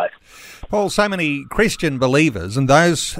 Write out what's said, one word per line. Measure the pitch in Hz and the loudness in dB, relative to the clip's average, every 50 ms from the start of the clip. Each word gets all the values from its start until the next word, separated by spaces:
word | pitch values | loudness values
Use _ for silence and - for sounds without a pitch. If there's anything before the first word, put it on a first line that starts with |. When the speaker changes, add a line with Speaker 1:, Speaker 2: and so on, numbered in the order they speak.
Speaker 1:
life. | - - - - _ _ - - - - - - - - | 0 -2 -6 -12 _ _ -20 -20 -20 -20 -20 -20 -10 -6
Speaker 2:
Paul, | - 214 208 185 | -2 -2 -2 -2
so | - - 208 208 | 0 0 0 0
many | 196 185 170 151 143 143 135 - | -2 -2 -2 -2 -4 -6 -8 -6
Christian | - - - 135 - - - 160 139 127 | -2 0 0 0 0 -2 -2 -4 -2 0
believers, | 131 127 127 147 160 156 113 98 82 92 104 | 0 2 4 4 2 2 0 -2 -6 -4 -2
and | 131 139 127 | -2 2 4
those | 135 151 170 175 170 139 - - - - | 4 4 4 4 2 0 -4 -8 -10 -10